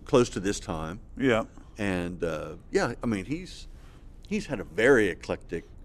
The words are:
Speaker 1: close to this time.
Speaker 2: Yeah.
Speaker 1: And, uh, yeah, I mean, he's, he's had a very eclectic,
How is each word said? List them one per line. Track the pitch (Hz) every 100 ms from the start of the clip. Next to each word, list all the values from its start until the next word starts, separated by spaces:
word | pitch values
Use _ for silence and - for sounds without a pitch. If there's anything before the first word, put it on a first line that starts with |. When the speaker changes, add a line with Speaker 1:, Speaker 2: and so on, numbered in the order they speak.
| -
Speaker 1:
close | 135 120
to | -
this | 95 101
time. | - 80 80 87 - -
Speaker 2:
Yeah. | 131 113 113 - - -
Speaker 1:
And, | 101 90 87 87
uh, | 85 78 78 85 -
yeah, | 190 160 120
I | 120
mean, | 104 92
he's, | 156 180 - - - - - - - -
he's | 208 -
had | 123
a |
very | 78 85 117 135 101
eclectic, | 82 - 85 - 85 - -